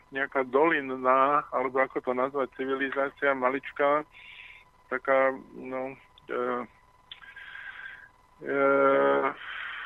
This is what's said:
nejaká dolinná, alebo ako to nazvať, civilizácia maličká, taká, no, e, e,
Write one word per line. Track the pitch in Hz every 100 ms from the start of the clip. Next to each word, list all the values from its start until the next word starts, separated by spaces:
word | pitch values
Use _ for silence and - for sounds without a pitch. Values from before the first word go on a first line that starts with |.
| _
nejaká | 139 139 135 131
dolinná, | 131 165 156 135 131 127 131 135 147 -
alebo | 131 127 131
ako | 131 156
to | 127
nazvať, | 123 131 139 123
civilizácia | - 131 135 135 135 139 - 139
maličká, | 135 127 135 - - 143 147 147 - - - - - _ _ -
taká, | 127 - 135 135 135 -
no, | 123 127 131 131 135 - _ -
e, | 123 123 123 117 _ _ _ - - - - - - - - - - - _ _ -
e, | 147 139 139 139 139 139 139 139 135 - - - - -